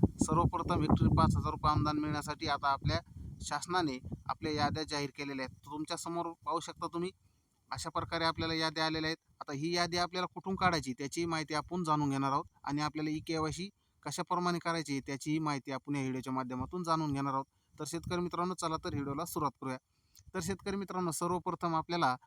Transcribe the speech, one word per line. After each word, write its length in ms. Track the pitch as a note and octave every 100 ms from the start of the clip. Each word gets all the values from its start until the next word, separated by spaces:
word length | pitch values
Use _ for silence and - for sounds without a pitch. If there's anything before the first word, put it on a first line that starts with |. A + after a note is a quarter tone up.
| - -
सर्वप्रथम 560 | - D#3 F3 E3+ E3+ E3+
हेक्टरी 280 | D3+ - E3 E3
पाच 200 | D#3+ -
हजार 140 | D3+
रुपये 220 | D3+ D3+
अनुदान 260 | D3+ D3+ D3+
मिळण्यासाठी 500 | D3+ D3 D3 C#3+ D#3
आता 200 | C#3+ C#3
आपल्या 300 | C3+ C#3+ E3 - - - -
शासनाने 560 | - D3 E3+ F3+ D#3 B2+ - - -
आपल्या 260 | C3+ D#3
याद्या 300 | D3+ D3 D3+
जाहीर 280 | D3 D3 C#3+ D3
केलेल्या 300 | C#3 C3+ B2+
आहेत. 100 | -
तर 140 | C3+
तुमच्यासमोर 640 | D3+ D#3 E3+ E3 E3+ E3+ E3
पाहू 160 | C#3+ E3
शकता 260 | E3 - E3
तुम्ही, 240 | E3+ F3+ - _ _ _ _ -
अशा 200 | C3 E3
प्रकारे 340 | E3+ D#3+ E3
आपल्याला 300 | E3 D#3+ D#3+
याद्या 320 | D#3+ D#3+ D#3 D#3+
आलेल्या 220 | D#3+ D#3
आहेत. 80 | D#3+ _ -
आता 120 | -
ही 220 | C#3+ E3
यादी 220 | F3 F3 F3
आपल्याला 280 | F3 F#3 F3+
कुठून 200 | F3 F#3+ F#3+
काढायची 360 | F#3 E3 B2+ B2
त्याचीही 280 | C#3 E3 E3+
माहिती 280 | D#3+ D3+
आपण 300 | E3+ - F3+
जाणून 260 | D#3+ D3+ D3
घेणार 220 | C3+ C3+
आहोत 120 | C#3+ - _
आणि 180 | - C#3+
आपल्याला 280 | D3+ D3+ D#3
ई 100 | D#3 D3
के 120 | D#3+
वाय 140 | D#3
सी 160 | C#3+ G3 - _ _
कशाप्रमाणे 560 | D3 F3+ D#3+ F3+ F3+ E3+
करायची 420 | E3+ E3 C#3+ C#3
त्याचीही 380 | C#3+ C#3 D#3 D#3
माहिती 320 | D#3 C#3 C#3+
आपण 240 | C3 - C#3+
या 40 |
व्हिडिओच्या 320 | C3 B2+ C3
माध्यमातून 500 | C3 B2 B2+ C3+ F3+
जाणून 280 | E3+ D#3+ D3+
घेणार 220 | C#3 C#3
आहोत. 100 | C3+ C3+ _ _
तर 100 | - D3
शेतकरी 340 | E3 - F3
मित्रांनो, 340 | F3 E3+ F3+
चला 220 | F3+ E3 D#3+
तर 180 | F3
व्हिडिओला 300 | D3 C#3 C#3 E3+
सुरुवात 260 | E3+ D3 -
करूया. 160 | C3+ B2+ - _ _ - -
तर 60 | F#3
शेतकरी 360 | E3+ F#3+ G3+ G3
मित्रांनो, 340 | F#3+ F#3 F3
सर्वप्रथम 600 | D3 E3+ F3+ F3+ E3+ F3
आपल्याला 400 | D#3+ D#3+ E3+ C3+ B2+